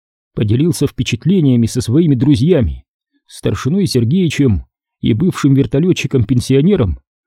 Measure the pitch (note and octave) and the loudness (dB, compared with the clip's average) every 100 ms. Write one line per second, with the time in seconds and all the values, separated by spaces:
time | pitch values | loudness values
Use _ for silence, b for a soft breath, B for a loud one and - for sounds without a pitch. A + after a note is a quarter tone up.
0 | _ _ _ - G#2+ A#2+ E3+ - C#3+ - | _ _ _ -4 -2 0 0 0 -4 -4
1 | - A2+ D#3+ F#3+ C#3+ A#2+ A2+ B2+ A2+ C#3 | -6 -4 0 2 2 2 0 -2 -2 0
2 | E3+ B2+ C#3+ B2+ D3 D#3+ - C2 _ _ | 2 2 2 2 2 2 0 -6 _ _
3 | _ _ _ - B2 G#2 C3 F#3+ F3 B2 | _ _ _ -8 -6 -4 -4 -2 0 0
4 | A2+ F#3 E3+ - C#3 F2 - _ _ - | 0 0 0 0 0 0 -6 _ _ -8
5 | C#3 G#2+ F#3 - C#3+ C3+ C#3 C#3 F3+ - | -4 0 -2 0 2 2 2 0 0 -2
6 | C3+ C3 A2 B2 - C3+ E3 F#3+ G2 D2+ | -2 -2 0 -2 0 2 2 2 0 -4
7 | _ _ | _ _